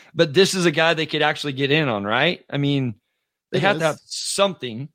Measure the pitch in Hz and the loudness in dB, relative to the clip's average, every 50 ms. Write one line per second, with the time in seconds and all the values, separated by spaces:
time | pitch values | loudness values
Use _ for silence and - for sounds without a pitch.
0 | - - - 156 170 156 135 180 190 185 - 190 170 170 147 156 160 165 165 156 | -20 -6 0 0 0 2 4 4 4 4 2 2 2 2 2 2 2 2 2 0
1 | 156 - - 151 151 151 156 - - 147 135 135 139 135 143 160 156 131 110 101 | -2 -4 -2 0 0 0 0 -2 -4 -6 -4 -2 0 2 2 2 2 0 -2 -2
2 | 101 101 110 123 147 170 - - _ - - 143 143 143 143 139 131 120 104 _ | -2 0 0 2 2 0 0 -4 _ -8 -4 -2 -2 0 0 0 -2 -4 -6 _
3 | _ _ _ _ _ _ _ _ _ _ - 180 160 202 208 160 165 156 - - | _ _ _ _ _ _ _ _ _ _ -2 0 2 2 2 2 0 -2 -2 -4
4 | - - - - - - - - 196 196 175 - 127 123 110 117 143 156 _ | -8 -14 -12 -10 -8 -6 -2 0 0 0 -2 -4 -10 -10 -8 -10 -10 -12 _